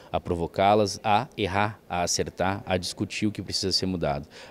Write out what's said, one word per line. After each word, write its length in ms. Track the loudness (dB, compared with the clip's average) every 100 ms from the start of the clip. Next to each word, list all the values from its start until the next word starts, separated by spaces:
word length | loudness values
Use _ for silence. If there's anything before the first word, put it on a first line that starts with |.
| -6
a 80 | -4
provocá-las 800 | -2 -2 -2 4 6 6 4 0
a 240 | 2 2 0 -2
errar, 440 | -2 0 0 -2 -6
a 140 | -2
acertar, 580 | 0 0 -2 0 0 0 -2
a 100 | -2
discutir 480 | -2 -4 -6 -2 -2
o 60 |
que 100 | -2
precisa 300 | -6 -4 -2
ser 160 | 0 0
mudado. 400 | 0 0 -2 -6 -14 -6